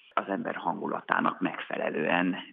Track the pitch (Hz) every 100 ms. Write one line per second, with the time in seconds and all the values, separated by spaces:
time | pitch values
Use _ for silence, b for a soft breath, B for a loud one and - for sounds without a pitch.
0 | b - 98 98 - - 87 82 - -
1 | - 50 - - 90 - - - 78 78
2 | 80 85 90 90 -